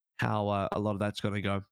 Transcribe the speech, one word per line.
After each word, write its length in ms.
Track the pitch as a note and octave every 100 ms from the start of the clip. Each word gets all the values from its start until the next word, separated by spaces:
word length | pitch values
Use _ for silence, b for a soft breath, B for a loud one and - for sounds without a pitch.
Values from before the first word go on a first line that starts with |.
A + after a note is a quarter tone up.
| _ -
how, 300 | A#2 G#2+ G#2
uh, 200 | G2+ F#2+
a 60 | -
lot 140 | G#2
of 60 | G2
that's 220 | G#2 -
gonna 200 | G#2+ G2+
go. 240 | G2 G2 G2+